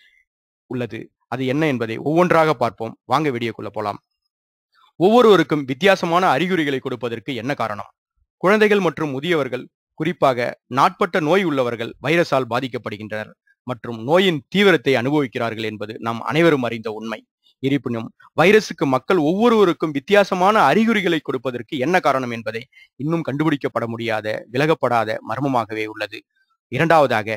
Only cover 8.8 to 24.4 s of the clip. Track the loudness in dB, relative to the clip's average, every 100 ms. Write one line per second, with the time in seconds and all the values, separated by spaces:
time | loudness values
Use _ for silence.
8.8 | 2 -2 -6 -4 -2 -2 -2 -6 -10 _
9.8 | _ _ -6 0 0 2 -4 -6 _ 2
10.8 | 2 2 -2 0 2 2 2 0 -2 -4
11.8 | -10 -8 -2 0 2 0 -2 -4 -4 -8
12.8 | -10 -12 -10 -10 -10 _ _ _ -10 -10
13.8 | -8 -10 0 2 2 0 -2 2 4 4
14.8 | 2 0 2 0 -2 -4 -4 -4 -8 -8
15.8 | -10 -8 -6 -6 -4 2 4 4 -2 -6
16.8 | -8 -10 -10 -12 _ _ _ _ -2 -2
17.8 | -2 -6 -8 _ _ 0 4 4 2 -4
18.8 | 0 -2 0 0 2 2 2 4 2 2
19.8 | -4 -6 2 2 2 2 2 4 4 4
20.8 | 2 2 0 -2 -4 -6 -4 -6 -8 -4
21.8 | 0 2 2 0 -2 -6 -8 -10 -14 _
22.8 | _ _ -4 -4 -4 -4 -2 -2 -2 -4
23.8 | -4 -6 -4 -4 -4 -6